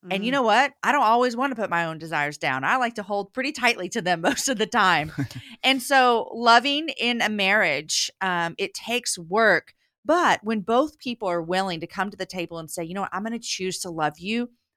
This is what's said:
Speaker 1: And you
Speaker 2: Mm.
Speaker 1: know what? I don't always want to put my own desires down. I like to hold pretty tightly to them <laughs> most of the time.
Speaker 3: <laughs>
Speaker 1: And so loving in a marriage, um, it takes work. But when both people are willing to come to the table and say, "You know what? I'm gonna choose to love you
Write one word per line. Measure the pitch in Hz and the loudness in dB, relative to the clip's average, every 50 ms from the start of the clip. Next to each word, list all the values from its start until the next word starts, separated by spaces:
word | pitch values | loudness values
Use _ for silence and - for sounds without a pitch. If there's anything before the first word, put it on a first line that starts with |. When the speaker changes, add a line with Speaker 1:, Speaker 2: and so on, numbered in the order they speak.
| _ 180 | _ -6
Speaker 1:
And | 185 196 202 | -6 -4 -2
you | 233 | -2
Speaker 2:
Mm. | 269 | -2
Speaker 1:
know | 277 247 | 0 2
what? | 226 208 233 277 277 269 _ | 4 4 4 4 2 -2 _
I | - 208 262 | 0 0 2
don't | 294 247 | 4 4
always | 214 226 240 247 247 233 | 4 4 4 2 0 0
want | 233 262 277 | -2 -4 -4
to | 262 226 | -2 -4
put | 214 175 | -4 -2
my | 170 170 170 | -2 -2 -2
own | 160 160 | -2 -6
desires | 160 156 160 165 151 147 147 147 | -10 -10 -6 -2 -2 -2 -2 -4
down. | - - 151 131 131 135 | -4 -2 -2 -2 0 0
I | 151 226 | 0 0
like | 262 254 226 233 | 0 0 -2 -4
to | 226 196 | -8 -6
hold | 202 208 202 196 196 _ | -4 -4 -4 -4 -6 _
pretty | 262 254 277 | -6 -4 -4
tightly | 302 269 233 240 233 - 180 185 | -4 0 0 0 0 0 -6 -6
to | - 233 | -6 -4
them | 170 180 180 165 | 0 0 0 2
<laughs> | 165 277 262 - | 2 0 0 0
most | - | 0
of | 277 262 | -2 0
the | 196 220 | 0 -2
time. | - - 226 202 185 175 151 151 156 - | 0 2 2 4 4 4 2 0 -4 -4
Speaker 3:
<laughs> | - 139 - - 123 - - 226 - | -6 -6 -6 -6 -14 -16 -16 -18 -2
Speaker 1:
And | - 262 269 269 240 | 0 0 0 0 0
so | - 285 269 254 247 240 226 - - - | 2 4 6 6 6 4 2 0 -4 -8
loving | 233 240 233 233 240 226 285 285 294 320 320 - | 2 6 8 8 8 6 4 -2 -2 -4 -6 -6
in | - - 240 240 233 | -4 -2 -2 0 0
a | 185 | -2
marriage, | 214 214 208 196 190 202 220 202 165 143 139 156 - - - - - _ _ | -2 0 0 2 2 4 4 4 2 0 -2 -2 -2 -2 -2 -2 -4 _ _
um, | 190 185 180 175 170 165 165 | -4 -2 -2 -2 -2 -4 -4
it | - 196 190 _ | -4 -6 -6 _
takes | - - 214 233 240 233 - - - | -12 -8 -4 -4 -4 -2 -4 -6 -6
work. | 170 160 180 220 226 214 180 156 - - _ _ _ _ _ _ _ | -6 -2 2 4 6 6 6 4 2 -4 _ _ _ _ _ _ _
But | - 311 349 339 233 180 - - | 2 2 4 4 4 2 2 0
when | 208 226 214 | -2 -4 -2
both | 180 220 226 247 302 302 - _ | 0 2 2 2 2 0 -4 _
people | - 254 240 _ 214 | -8 -8 -8 _ -2
are | 185 175 175 | -2 -2 -2
willing | 165 165 185 185 196 190 175 165 | -2 -2 -2 -2 0 -2 -4 -6
to | 170 | -8
come | 170 - - 185 202 | -10 -6 -6 -6 -6
to | 196 | -6
the | - 190 | -10 -10
table | - - 185 170 - 170 165 | -10 -6 -8 -8 -8 -8 -14
and | 160 151 | -12 -10
say, | - - 170 | -8 -8 -8
"You | 165 180 | -6 -6
know | 202 | -6
what? | 196 - - | -6 -6 -6
I'm | 185 208 | -8 -6
gonna | 226 233 233 | -6 -8 -8
choose | 233 - - - 185 185 175 - | -6 -8 -6 -4 -4 -6 -4 -6
to | - 185 | -8 -10
love | 165 160 156 151 151 160 | -6 -2 -4 -4 -4 -4
you | 170 196 220 240 240 240 _ _ _ _ _ | -6 -4 -2 -2 -4 -6 _ _ _ _ _